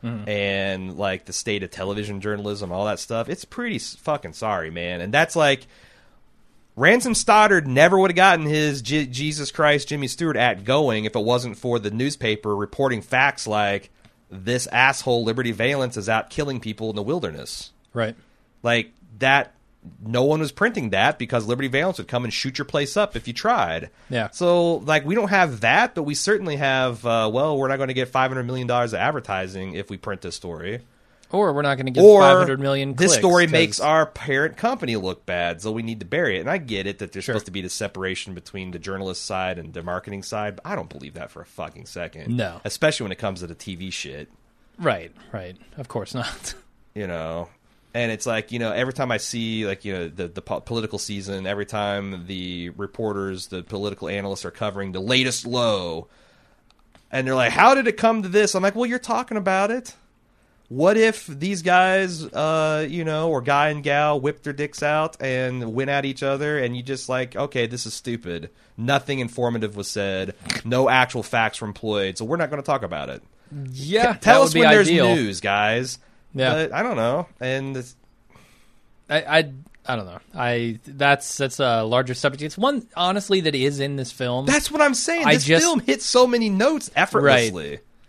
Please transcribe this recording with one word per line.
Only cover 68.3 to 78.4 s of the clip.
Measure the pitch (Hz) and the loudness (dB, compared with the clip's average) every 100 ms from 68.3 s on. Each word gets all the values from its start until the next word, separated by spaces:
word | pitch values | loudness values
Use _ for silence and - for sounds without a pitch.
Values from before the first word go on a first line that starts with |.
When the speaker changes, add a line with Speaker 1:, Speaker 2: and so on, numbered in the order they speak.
| 85 78 _ _ - | -8 -10 _ _ -8
Speaker 2:
Nothing | 117 139 - 139 | -2 -2 0 -4
informative | 120 - 120 120 107 98 | -4 -2 -2 0 -4 -6
was | 98 | -8
said. | - 98 95 95 - - - | -4 -2 -2 -4 -8 -6 -6
No | 113 123 131 | 0 2 4
actual | 127 127 123 | 6 4 0
facts | 104 120 110 - | -4 0 0 -2
were | 107 | -10
employed, | 101 110 104 98 92 | -8 -4 -2 -2 -4
so | 113 | -4
we're | 170 | -2
not | 156 | -2
gonna | 147 | -4
talk | 135 139 | -2 -2
about | 104 82 67 | -2 -6 -8
it." | 65 - _ _ 147 135 | -10 -14 _ _ -12 -12
Speaker 1:
Yeah, | 131 139 202 240 | -10 0 2 4
Speaker 2:
T-, | 202 | 2
tell | 202 262 | 6 8
Speaker 1:
that | 175 | 8
Speaker 2:
us | |
Speaker 1:
would | 160 | 8
be | |
Speaker 2:
when | 160 | 8
there's | 156 185 | 8 8
Speaker 1:
ideal. | 170 123 120 | 6 6 4
Speaker 2:
news, | 113 92 | 2 -2
guys. | 101 101 104 113 127 - _ _ _ 139 | 0 2 2 0 -2 -10 _ _ _ -2
Speaker 1:
Yeah. | 131 | 0
Speaker 2:
But | 151 160 | 2 -2
I | 143 | -2
don't | 233 175 | -2 0
know. | 113 139 175 - | 0 0 -4 -8
And | 127 131 135 135 | -4 -4 -4 -8
it's | 123 - _ _ _ - | -10 -18 _ _ _ -20